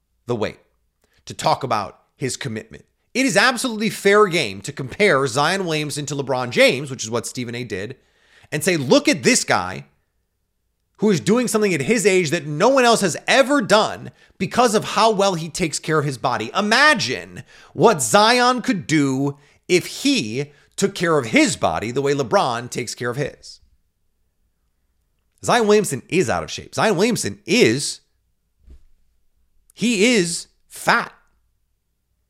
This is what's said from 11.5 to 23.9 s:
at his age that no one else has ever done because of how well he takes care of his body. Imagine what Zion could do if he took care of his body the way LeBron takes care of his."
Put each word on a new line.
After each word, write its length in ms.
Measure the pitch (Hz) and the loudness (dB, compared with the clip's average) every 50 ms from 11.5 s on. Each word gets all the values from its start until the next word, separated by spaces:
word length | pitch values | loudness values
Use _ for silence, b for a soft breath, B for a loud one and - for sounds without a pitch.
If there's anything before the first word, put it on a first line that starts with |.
| - 214 214 202 175 | 0 0 0 0 0
at 60 | 160 | 0
his 220 | 127 127 233 240 180 | 0 0 0 2 2
age 260 | 202 185 185 180 139 | 4 4 4 2 0
that 160 | 147 170 139 | -2 -4 -4
no 220 | 151 147 147 190 247 | -6 -2 2 2 4
one 160 | 277 269 247 | 4 4 4
else 160 | 240 226 - | 4 4 2
has 160 | 202 170 131 - - - | 2 -2 -4 -4 -2 2
ever 320 | 202 262 269 233 294 285 | 2 2 4 2 0 0
done 500 | 208 147 196 220 190 123 92 98 127 120 b b b b b | 2 2 2 2 2 0 -4 -8 -14 -16 b b b b b
because 380 | - 196 147 - 226 247 233 196 | -8 -8 -2 2 2 2 2 2
of 100 | 208 139 | 0 -2
how 260 | - - 202 214 226 | -2 0 2 2 2
well 240 | 214 185 196 196 185 | 2 2 0 0 0
he 140 | 160 165 170 | -2 -6 -8
takes 300 | - - 185 156 - - | -6 -6 -4 -4 -4 -6
care 200 | - - 156 156 | -4 -2 -2 0
of 60 | 139 | -2
his 140 | 151 131 110 | -2 -4 -4
body. 320 | 143 131 120 107 110 120 - | -4 -4 -2 -4 -4 -4 -4
Imagine 880 | 185 208 208 226 254 294 302 302 208 113 117 120 90 85 92 90 - b b b b b b | -4 0 0 2 4 4 4 2 2 -2 -4 -6 -6 -8 -12 -16 -18 b b b b b b
what 300 | b - 160 233 208 147 | b 2 4 4 4 2
Zion 600 | 127 - - 202 214 226 247 247 240 247 254 247 | 0 2 4 4 6 6 4 4 4 2 2 0
could 240 | - - 233 175 123 | -2 -4 -4 -4 -2
do 520 | - 151 156 143 135 131 131 139 143 139 b b b b b b - | 0 0 2 2 0 0 -2 -2 -4 -6 b b b b b b 0
if 180 | 180 170 - | 0 0 0
he 680 | - - - - 277 277 220 127 104 110 131 143 143 b b b b b | -4 -8 -4 -2 0 0 0 -2 -4 -6 -6 -8 -8 b b b b b
took 220 | - 196 196 202 | -4 -4 -4 -2
care 200 | - 180 170 160 147 | -2 -2 0 0 0
of 80 | 120 | 0
his 300 | 110 120 190 311 220 123 | 2 2 4 4 2 2
body 360 | - - 90 80 85 98 117 | 0 -2 0 0 -2 -4 -4
the 100 | 123 139 | -2 -2
way 120 | 139 139 143 | 0 0 0
LeBron 560 | 139 135 107 190 202 170 135 117 117 123 123 | -2 0 0 0 2 2 0 -2 -4 -6 -8
takes 240 | - 143 123 - - | -8 -8 -8 -8 -8
care 160 | - 120 120 | -6 -6 -6
of 60 | 117 | -4
his." 420 | 135 143 123 - - - - - - _ _ _ _ _ _ | -4 -6 -8 -10 -14 -20 -20 -20 -20 _ _ _ _ _ _